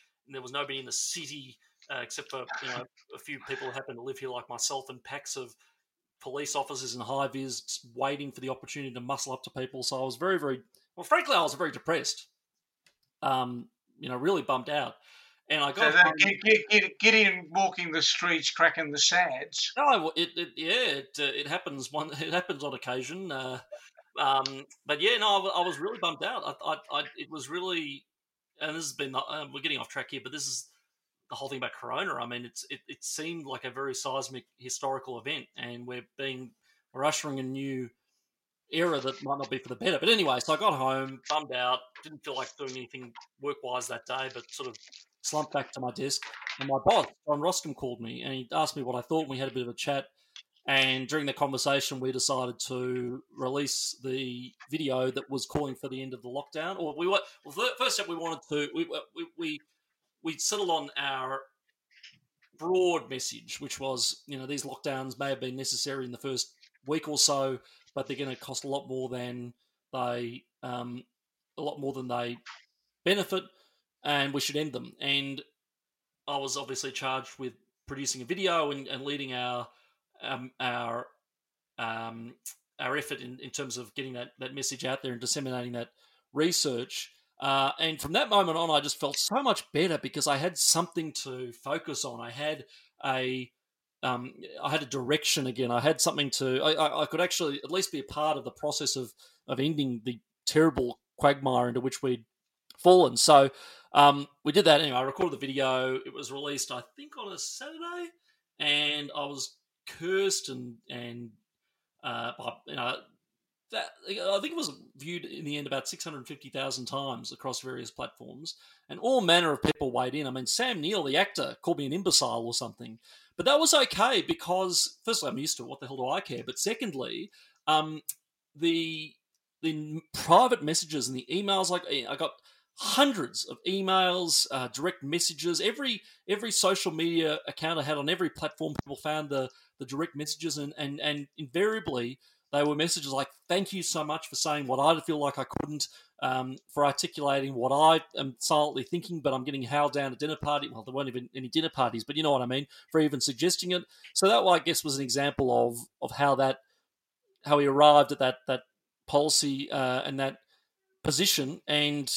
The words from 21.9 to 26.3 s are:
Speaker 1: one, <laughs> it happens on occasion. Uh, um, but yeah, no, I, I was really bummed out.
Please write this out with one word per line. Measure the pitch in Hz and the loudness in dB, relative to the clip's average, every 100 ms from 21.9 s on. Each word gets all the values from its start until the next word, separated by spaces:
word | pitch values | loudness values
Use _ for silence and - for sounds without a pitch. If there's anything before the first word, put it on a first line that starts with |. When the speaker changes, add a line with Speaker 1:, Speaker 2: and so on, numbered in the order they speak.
Speaker 1:
one, | 147 156 147 | -6 -6 -6
<laughs> | |
it | 160 | -2
happens | 175 180 147 | -2 -2 -4
on | 143 | -6
occasion. | 127 - 127 127 175 190 | -6 -6 -6 -6 -8 -8
Uh, | 135 131 127 - - - - - - | -6 -6 -8 -12 -20 -20 -20 -12 -2
um, | 143 135 135 135 147 - | 2 2 2 -4 -14 -10
but | - 151 | -4 0
yeah, | 190 233 | 2 4
no, | 214 196 190 | 4 2 2
I, | 175 | 0
I | 185 | 0
was | 143 | -2
really | 180 233 | -6 -4
bummed | 175 151 | -4 -2
out. | 175 | -4